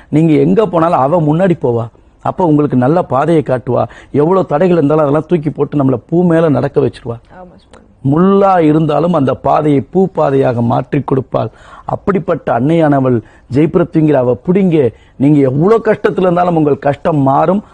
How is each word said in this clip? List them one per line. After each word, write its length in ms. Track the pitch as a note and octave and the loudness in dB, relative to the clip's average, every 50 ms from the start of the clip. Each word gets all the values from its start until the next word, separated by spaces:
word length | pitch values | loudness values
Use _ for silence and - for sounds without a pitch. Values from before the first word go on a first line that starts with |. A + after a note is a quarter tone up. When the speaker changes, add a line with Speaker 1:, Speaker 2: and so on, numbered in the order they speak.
| - - | -12 -4
Speaker 1:
நீங்க 240 | C#3+ D3+ E3 E3 D3+ | 0 0 2 2 2
எங்க 340 | C#3 C#3 E3 F#3+ G3+ G#3+ F3+ | 2 2 2 2 0 0 0
போனாலும் 320 | E3+ E3+ D#3+ E3+ F3 C3+ | 0 0 0 0 0 0
அவ 220 | B2+ C#3 E3+ F3+ | 0 0 0 0
முன்னாடி 360 | D#3 D3 D3+ E3 F#3+ F#3+ F3 - | 0 0 0 0 2 0 0 0
போவா. 260 | - B2 A#2 A#2 A2+ A2+ - - - _ _ _ | -2 -2 -2 -2 -4 -6 -12 -20 -20 _ _ _
அப்ப 240 | - B2 B2 - F#3+ | -8 -8 -4 -2 0
உங்களுக்கு 320 | D#3+ D3+ D3 D3 - C3 B2+ | 0 2 2 0 0 0 0
நல்ல 260 | B2 C3 B2+ - E3+ | 0 2 0 0 -2
பாதையை 400 | - B2+ C3 D3+ D3+ E3+ D#3 B2 | -2 -2 -2 0 0 0 0 0
காட்டுவா. 380 | - B2+ B2 - C3 A#2+ A#2+ A#2 - - - - - | -2 -4 -4 -4 -4 -4 -2 -4 -4 -8 -16 -20 -6
எவ்வளவு 340 | - C3 D3 E3 F#3+ G3 - | -2 0 0 2 0 0 0
தடைகள் 320 | - C#3+ D3 F#3 F#3 F3 E3 | -2 -2 -2 0 0 0 0
இருந்தாலும் 260 | C#3+ C#3+ D3+ D#3 D3+ | 2 2 0 0 0
அதெல்லாம் 240 | C#3 C#3+ D#3 D3+ - | 0 0 -2 -2 -2
தூக்கி 220 | F3 E3 D3 D3+ | -4 -2 -2 -4
போட்டு 280 | - - D3 - - D3 | -4 -4 -6 -4 -2 -2
நம்மள 220 | C3+ C3+ B2+ A2 - - | 0 0 0 -2 -4 -2
பூ 160 | E3 F3 F3+ | -2 0 0
மேல 260 | F3 E3 E3 E3+ D#3+ | 2 2 2 2 2
நடக்க 320 | C#3 B2+ C3 C#3+ - D3+ | 0 0 -2 -2 -2 -2
வச்சிருவா. 380 | C3+ A#2+ - - - B2+ A#2 A#2 - _ | -2 -2 -4 -6 -12 -12 -12 -12 -14 _
Speaker 2:
ஆமா 260 | - F#3 F3+ F3+ D#3 | -20 -20 -20 -20 -20
சாமி. 260 | - - _ - - - _ _ _ - C3+ | -20 -20 _ -20 -20 -20 _ _ _ -4 -2
Speaker 1:
முள்ளா 480 | C#3+ D#3+ F#3 G3 G3 G3 G3 G3 F#3+ F3+ | 0 2 2 2 4 4 4 4 4 4
இருந்தாலும் 540 | D#3+ D3+ D3+ D#3+ E3 C#3+ D3 D3 D#3 F3 F3 | 2 2 2 2 0 0 0 0 0 0 0
அந்த 200 | D#3 C3+ B2+ B2+ | 0 0 0 -2
பாதையை 480 | - - C#3 D3 C#3+ D3+ D3+ C#3+ C3+ | -2 -2 -2 -2 0 0 0 0 0
பூ 260 | - - - F#3 F#3+ F3 | -2 -2 -2 0 0 0
பாதையாக 540 | - E3 D3+ D3 C3+ C3+ C3+ C3 A#2+ A#2+ | 0 -2 -2 0 0 0 0 0 0 -2
மாற்றி 400 | A#2+ A#2 A#2+ C3+ C3 - - D3 | -2 -2 -2 -2 -4 -4 -4 -4
கொடுப்பாள். 480 | - - C#3 C3 A#2+ - - C3 A#2+ A#2 - - - - - - - | -2 -2 -4 -4 -4 -4 -4 -4 -4 -6 -8 -14 -20 -20 -20 -16 -10
அப்படிப்பட்ட 720 | - - - - - F#3+ G3+ G3 - E3+ C3+ - - B2+ A#2+ | -10 -10 -6 -4 -4 -4 -4 -2 -4 -4 -4 -4 -4 -2 0
அன்னையானவள் 640 | B2 D3 E3 E3+ D#3+ D3 C#3+ C#3 C3 B2+ B2 A2 - - - - - - A2+ | 0 0 2 2 2 2 2 0 0 0 0 -2 -4 -8 -16 -20 -14 -4 -2
ஜெய் 140 | C#3 D#3+ E3 | 0 0 0
பிரத்திங்கிராவை 680 | - F3 F3 - - D#3+ D#3 D3+ C#3+ C3 B2+ B2 B2 - - F3+ | 0 -2 -2 0 0 0 2 2 2 2 0 0 -2 -2 -2 -2
பிடிங்க. 460 | F3+ G3+ F#3+ F3+ D#3+ D#3 C3 A2+ - - - _ _ | 0 0 0 0 0 0 0 -2 -4 -6 -16 _ _
நீங்க 240 | - C3 C#3+ D3+ C#3+ | -2 0 2 4 4
எவ்வளவு 420 | C3+ B2+ C3 C#3+ E3 G3+ A3+ A3 - | 2 2 0 0 2 2 2 2 2
கஷ்டத்துல 340 | G#3+ G#3 - - G#3+ G#3 G3 | 0 -2 0 -2 -2 -2 0
இருந்தாலும் 360 | F#3 F#3 E3+ F3 F3+ F3+ E3+ | 0 0 0 0 0 0 0
உங்கள் 240 | D#3+ D3+ D3 C#3 - | 0 0 0 -2 -2
கஷ்டம் 380 | - C#3+ C#3 - - F3+ D#3+ D3 | -2 -4 -4 -2 -4 -2 -2 0
மாறும். 460 | C3+ C3+ C3+ D3 D#3+ E3 F#3+ G#3 - - | 0 2 2 2 0 0 0 -2 -4 -8